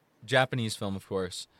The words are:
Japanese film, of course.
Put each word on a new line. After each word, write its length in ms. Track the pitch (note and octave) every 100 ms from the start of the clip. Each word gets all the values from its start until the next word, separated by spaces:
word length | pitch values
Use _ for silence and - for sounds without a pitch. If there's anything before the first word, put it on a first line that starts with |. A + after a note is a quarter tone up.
| _ _
Japanese 520 | G#2+ B2+ C3 C3 A2+ -
film, 200 | G2+ G2
of 100 | -
course. 420 | G2 F#2 - - _